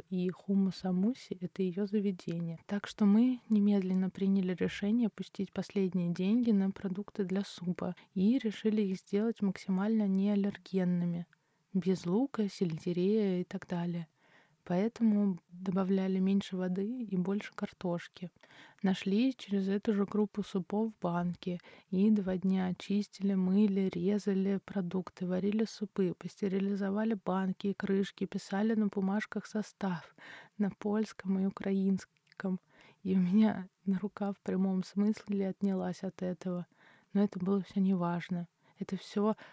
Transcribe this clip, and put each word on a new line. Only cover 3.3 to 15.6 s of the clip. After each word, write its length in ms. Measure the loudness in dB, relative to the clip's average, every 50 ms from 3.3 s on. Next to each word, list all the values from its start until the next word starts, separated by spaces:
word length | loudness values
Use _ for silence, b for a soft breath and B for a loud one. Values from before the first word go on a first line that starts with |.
| 2 0 -2 0
немедленно 600 | 2 4 6 6 4 4 2 2 2 0 0 0
приняли 460 | -2 0 0 2 2 2 2 0 0
решение 540 | -2 -2 -2 -2 -2 -2 0 2 2 2 0
пустить 420 | -2 -4 -10 -8 -6 -6 -6 -6
последние 640 | -4 -6 -6 -4 -2 0 0 0 0 0 0 0 -2
деньги 380 | 0 0 2 2 2 4 4
на 200 | 4 4 2 0
продукты 540 | -2 -4 -6 -6 -6 -6 -8 -6 -6 -6 -4
для 180 | -2 -2 -2 -4
супа 520 | -4 -8 -6 -6 -4 -4 -2 -4 -6 -6 B B B -2
и 260 | 2 4 4 4 2
решили 420 | 0 -2 -4 -2 0 0 2 2
их 160 | 2 0 -2 -4
сделать 420 | -4 -2 -2 0 0 0 0 0
максимально 640 | 0 -2 -2 -2 -2 -2 0 0 2 2 2 2 2 2
неаллергенными, 1200 | 2 2 2 2 2 2 2 0 -2 -6 -8 -4 -2 0 2 2 2 2 0 -2 -2 -4 -6 -10 _ _ _ _ _ _ _ _ -2
без 320 | 0 2 2 0 0 0
лука, 420 | 0 0 2 0 0 0 -2 -2 -2
сельдерея 920 | -2 -2 -2 -2 -2 -2 -4 -2 0 2 2 2 2 2 2 2 0 0
и 20 | -2
так 240 | -4 -8 -10 -8 -6
далее. 400 | -6 -4 -4 -4 -4 -6 -8 b b b b b b b b b b _ _
Поэтому 720 | -2 0 0 0 0 0 2 4 4 4 4 4 2 0 -2 -6 _
добавляли 680 | -16 -8